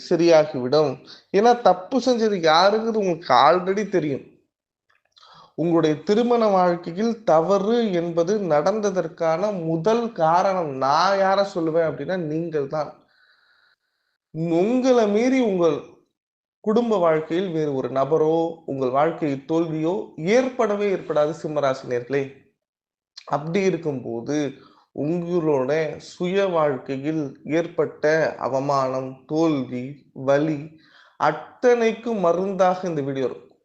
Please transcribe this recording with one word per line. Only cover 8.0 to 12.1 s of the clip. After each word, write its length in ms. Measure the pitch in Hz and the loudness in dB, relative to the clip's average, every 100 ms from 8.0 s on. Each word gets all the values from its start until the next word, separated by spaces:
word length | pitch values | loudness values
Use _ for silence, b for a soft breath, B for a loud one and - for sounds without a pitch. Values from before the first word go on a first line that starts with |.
| 170 170 170 214 | -2 -2 0 0
நடந்ததற்கான 1300 | 180 147 175 220 208 185 165 - 165 165 208 190 160 | 2 2 2 0 -2 -2 -6 -4 -2 0 -2 -4 -4
முதல் 460 | 165 190 233 226 | 0 0 0 -2
காரணம் 580 | 175 160 175 196 185 156 | 0 2 2 2 -2 -4
நான் 480 | 131 135 156 185 196 | -2 2 2 2 2
யாரை 280 | 190 196 196 180 | 2 2 0 -2
சொல்லுவேன் 320 | 160 165 160 | -2 0 0
அப்படின்னா, 300 | 143 151 | -4 -6